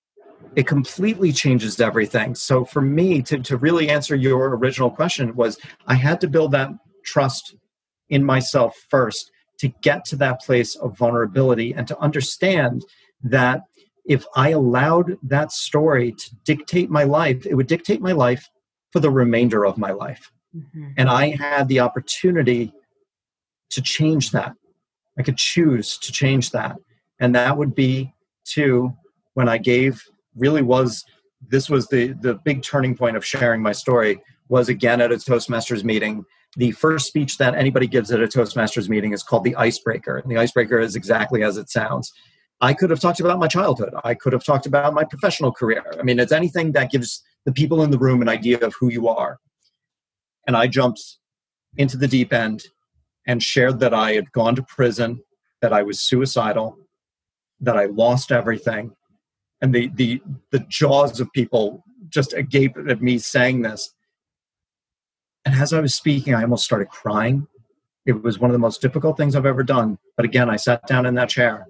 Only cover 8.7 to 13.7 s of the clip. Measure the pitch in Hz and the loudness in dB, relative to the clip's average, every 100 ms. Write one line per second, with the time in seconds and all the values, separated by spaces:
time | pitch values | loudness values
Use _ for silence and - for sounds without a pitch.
8.7 | - _ 135 117 - - _ _ - 139 | -2 _ 0 0 -4 -12 _ _ -6 -6
9.7 | - - 143 - 139 135 127 - 123 117 | -2 -2 -2 -4 -2 -2 -2 0 0 0
10.7 | - 123 95 120 120 110 110 131 117 117 | -6 -10 -2 0 0 0 2 2 2 -2
11.7 | 139 123 151 - 151 131 - 185 175 127 | -6 -8 -4 -2 -2 -4 -2 0 2 0
12.7 | 123 - _ _ _ 131 131 123 151 - | -4 -10 _ _ _ -2 2 2 0 -8